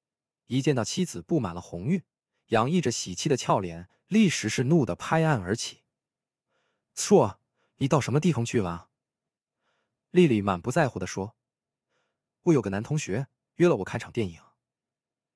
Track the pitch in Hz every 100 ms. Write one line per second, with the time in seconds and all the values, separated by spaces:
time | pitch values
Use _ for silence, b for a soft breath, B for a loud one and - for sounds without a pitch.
0 | _ _ _ _ - 127 147 131 104 -
1 | 180 - 82 165 98 87 - 85 107 185
2 | - _ _ _ _ 110 123 180 120 -
3 | - 90 151 131 - 139 92 82 90 _
4 | _ 214 202 - 107 - 123 165 117 87
5 | - 160 160 127 87 113 - - _ _
6 | _ _ _ _ _ _ _ _ _ -
7 | - 202 110 - _ _ _ - 135 151
8 | 113 135 180 135 117 120 92 85 - _
9 | _ _ _ _ _ _ _ _ _ _
10 | _ 175 170 110 98 87 117 147 135 -
11 | 92 - 101 - _ _ _ _ _ _
12 | _ _ _ _ 170 151 101 98 - 151
13 | - 98 143 _ _ - 175 123 92 117
14 | - - 101 82 _ _ _ _ _ _
15 | _ _ _